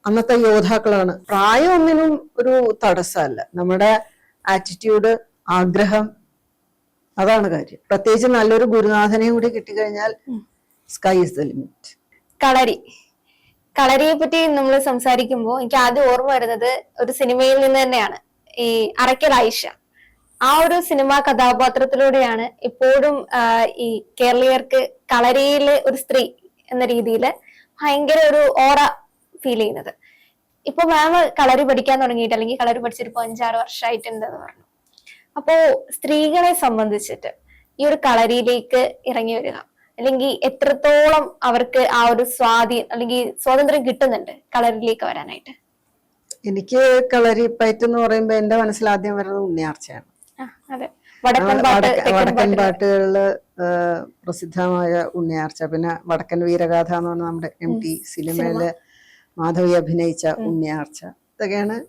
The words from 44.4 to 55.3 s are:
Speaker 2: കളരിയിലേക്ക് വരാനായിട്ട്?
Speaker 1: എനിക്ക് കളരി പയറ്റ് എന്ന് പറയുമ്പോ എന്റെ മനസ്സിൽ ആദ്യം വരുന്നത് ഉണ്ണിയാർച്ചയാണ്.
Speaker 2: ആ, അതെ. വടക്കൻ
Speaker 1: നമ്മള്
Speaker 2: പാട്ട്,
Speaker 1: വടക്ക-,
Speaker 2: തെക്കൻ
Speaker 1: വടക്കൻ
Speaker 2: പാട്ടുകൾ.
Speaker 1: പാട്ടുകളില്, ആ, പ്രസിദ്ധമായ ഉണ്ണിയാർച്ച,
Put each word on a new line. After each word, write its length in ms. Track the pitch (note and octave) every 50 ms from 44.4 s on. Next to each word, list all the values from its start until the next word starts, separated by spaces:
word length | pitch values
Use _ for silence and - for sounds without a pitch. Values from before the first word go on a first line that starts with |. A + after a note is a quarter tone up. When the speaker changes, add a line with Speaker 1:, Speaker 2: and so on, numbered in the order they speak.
| _ _ -
Speaker 2:
കളരിയിലേക്ക് 500 | B3 A#3+ A#3 A3+ G#3+ A#3 A3+ A3+ A3+ A3
വരാനായിട്ട്? 580 | - - - D3 - - - _ - - _ _ _ _ _ _ _ _ _ _ _ _ _ _ _ - _ - G#3
Speaker 1:
എനിക്ക് 600 | G3 G3 F#3+ - B3+ B3+ C4 C4 B3+ B3+ B3+ B3+ B3
കളരി 320 | A#3+ A#3 A3+ A3 A3 A#3+
പയറ്റ് 380 | A#3 A#3 - A#3 A3 A3 A3 A#3+
എന്ന് 140 | A#3 A#3+ A#3
പറയുമ്പോ 360 | A#3 G#3+ A3 A3 A3+ A3 A3
എന്റെ 220 | A3 G#3+ G#3 A3
മനസ്സിൽ 340 | A3+ A3+ G#3+ G#3 - A3 G#3
ആദ്യം 260 | G3+ G3 F#3 G#3 G3+
വരുന്നത് 220 | G3+ G3 F#3+ G3 G3+
ഉണ്ണിയാർച്ചയാണ്. 640 | G3+ F#3 E3 D#3+ D#3+ D#3 D3 - - - C3+ A#2 - _ _ _ _ _ _ -
Speaker 2:
ആ, 60 | C4 A#3+ _ _ _ _
അതെ. 180 | C4+ B3+ C#4 - _ _ _ _ _ _ -
വടക്കൻ 180 | B3 B3 C4
Speaker 1:
നമ്മള് 220 | - - C4+ C4+ B3+
Speaker 2:
പാട്ട്, 220 | B3+ B3 B3 B3
Speaker 1:
വടക്ക-, 180 | B3+ B3 - -
Speaker 2:
തെക്കൻ 100 | - F#3+
Speaker 1:
വടക്കൻ 220 | F#3+ F#3 - -
Speaker 2:
പാട്ടുകൾ. 200 | - G#3 G3+ G3
Speaker 1:
പാട്ടുകളില്, 1080 | G3 G3 F#3+ F3+ F#3+ G3+ G3+ G3 G3 G3 F#3+ F#3+ G3 G3 G3 F#3+ - _ _ _ -
ആ, 420 | F3+ F3 F3 F3 F3 F3 E3+ E3 - - _ _ _
പ്രസിദ്ധമായ 840 | F3+ F3 F3 F3 E3 D#3+ F#3 F3+ F3+ F3+ F3+ F3 E3+ F3 F3 E3+ - -
ഉണ്ണിയാർച്ച, 480 | F3 E3+ E3